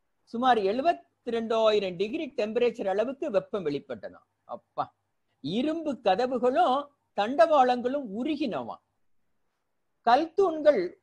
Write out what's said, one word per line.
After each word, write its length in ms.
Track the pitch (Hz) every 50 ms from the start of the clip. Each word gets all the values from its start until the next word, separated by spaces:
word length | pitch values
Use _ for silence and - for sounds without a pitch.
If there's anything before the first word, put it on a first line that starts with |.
| _ _ _ _ _ _ -
சுமார் 260 | 226 254 254 240 226 196
எழுபத்தி 720 | - - 254 277 339 349 339 - _ _ _ - 240 226
ரெண்டாயிரம் 680 | 233 226 220 226 226 220 214 214 208 196 185 180 170
degree 280 | 196 214 247 311 311 262
temperature 600 | - - 208 214 220 240 240 240 226 - 233 190 190
அளவுக்கு 340 | 202 214 262 269 - 339 294
வெப்பம் 360 | 202 190 185 - - 208 170
வெளிப்பட்டதாம். 600 | 147 143 139 - - 123 98 101 95 90 80 _ _ _ _ _ -
அப்பா, 360 | 120 113 _ _ - 151 143 - _ _ _ _ _ _ _ _ _ _ -
இரும்பு 480 | 143 180 233 262 311 320 330 320 311 254 -
கதவுகளும் 800 | - 202 185 190 254 254 262 233 247 254 262 320 359 277 254 285 285 - _ _ _ _ - -
தண்டவாளங்களும் 880 | 202 220 277 294 330 320 311 285 254 247 247 247 226 247 269 294 269 202 190
உருகினவாம், 680 | 226 262 302 311 285 311 233 170 135 120 110 87 - _ _ _ _ _ _ _ _ _ _ _ _ _ _ _ _ _ _ _ _ _ _ _ _ -
கல் 220 | 233 240 277 330 320 -
தூண்கள் 480 | - 392 359 320 311 285 302 285 208 175 180 - _